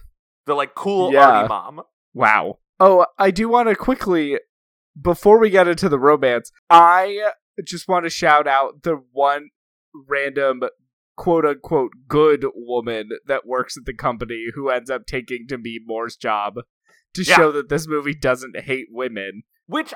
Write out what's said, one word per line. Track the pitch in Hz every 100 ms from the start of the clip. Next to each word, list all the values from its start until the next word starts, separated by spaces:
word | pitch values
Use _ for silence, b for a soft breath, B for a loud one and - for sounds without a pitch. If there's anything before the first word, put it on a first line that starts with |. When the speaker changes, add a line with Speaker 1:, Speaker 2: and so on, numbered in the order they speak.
| - _ _ _ -
Speaker 1:
The, |
like, | 143 139 -
cool | 196 196 185
Speaker 2:
Yeah. | 139 135
Speaker 1:
arty | 110 110
mom. | 104 92 151 - _ _
Speaker 2:
Wow. | 120 117 107 82 - _ -
Oh, | 190 185 - -
I | 196
do | 180 226
wanna | 240 226
quickly, | 196 - 254 202 170 147 139 - _ _ _ _ 151
before | 175 170 202 220
we | 220
get | 190 175
into | 165 190
the | 143
romance, | 139 151 131 120 - _ -
I | 170 170 180 190 202 214 - _ -
just | 165 175 -
wanna | 180 165
shout | - 165 147 147
out | 135 135 147
the | 170 151 127
one | 127 139 143 147 _ _ _ _
random | 147 135 139 139 135 139 127 127 - _ _ _ -
quote-unquote | - 165 151 139 - 160 123 - -
good | 143 156 147 135
woman | 101 120 120 117 110 107 113 -
that | 135
works | 110 127 123 -
at | 131
the |
company | 117 143 117 117 113 117
who | 123 135
ends | 127 120
up | 127 -
taking | 135 117 123 117
Demi | 127 117 113
Moore's | 113 113 117 -
job | 120 107 104 110 - _ _ _ _
to | -
Speaker 1:
Yeah. | 175 175
Speaker 2:
show | 156
that | 147 139
this | 143 156
movie | 151 143
doesn't | 143 135 127 127 -
hate | 139 131 -
women. | 113 123 107 98 98 - _ -
Speaker 1:
Which | 277 -